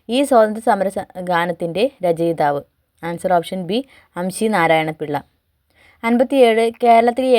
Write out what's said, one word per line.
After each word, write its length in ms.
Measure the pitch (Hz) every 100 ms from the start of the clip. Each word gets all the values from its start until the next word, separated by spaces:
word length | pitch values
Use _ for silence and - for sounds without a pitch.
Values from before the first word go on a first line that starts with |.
| -
ഈ 100 | 247 277
സ്വാതന്ത്ര്യ 360 | 240 214 220 240
സമര 200 | 196 190 196
സ-, 100 | 185 185 180
ഗാനത്തിൻ്റെ 540 | 165 175 170 170 175 262 - 180
രചയിതാവ്? 560 | 165 170 165 147 143 - _ _ _
ആൻസർ 300 | 170 170 185 175
ഓപ്ഷൻ 240 | 165 185 170
ബി, 80 | 233 - _ _ 175
അംശി 320 | 185 - 220 196
നാരായണപിള്ള. 600 | 165 160 160 156 147 143 - _ _ _ _ _ _ _ 226
അൻപത്തിയേഴ്. 580 | 240 262 277 233 220 226 -
കേരളത്തിലെ 480 | 240 226 240 233 262